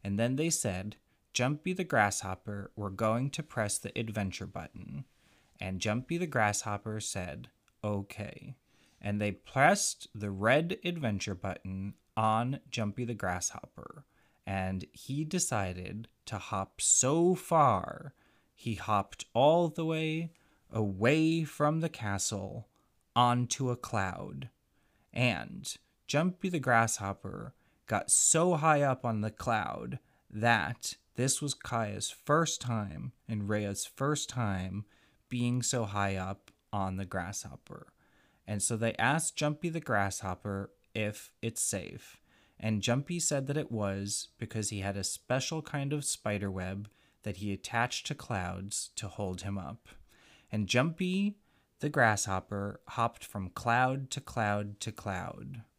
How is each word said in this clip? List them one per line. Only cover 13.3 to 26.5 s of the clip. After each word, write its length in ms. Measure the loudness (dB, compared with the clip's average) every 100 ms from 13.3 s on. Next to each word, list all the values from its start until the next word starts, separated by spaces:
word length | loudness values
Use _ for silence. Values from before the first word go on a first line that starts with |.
| -2 -2 -6 -16 -16 -16 -16 -20 _ _ _ -4
And 380 | -2 0 -2 -6
he 320 | -16 -6 -4
decided 840 | -2 0 0 0 -2 -4 -8 -10 -12 _ -8
to 120 | -8
hop 420 | -4 -2 -4 -2
so 540 | 4 6 6 6 6
far, 800 | 4 4 6 8 6 0 -8 -12 -16 _ _ _
he 200 | _ -4
hopped 500 | -4 2 2 2 -8 -4
all 360 | 4 6 6 4
the 160 | 0
way 480 | -2 0 -2 -2 -6 _ _ _ _
away 720 | -2 -2 4 4 6 6 4
from 360 | 0 0 2 2
the 80 | -2
castle 800 | -4 -4 -2 -2 -4 -6 -8 -12 _ _ _ _
onto 560 | 4 4 4 0 -2 -2
a 60 | -2
cloud. 760 | -2 -2 -2 -4 -10 -10 -12 _ _ _ _ _ _
And 640 | 0 0 0 -6 -10 -10 -12 _ _ -2
Jumpy 420 | 2 2 0
the 100 | -2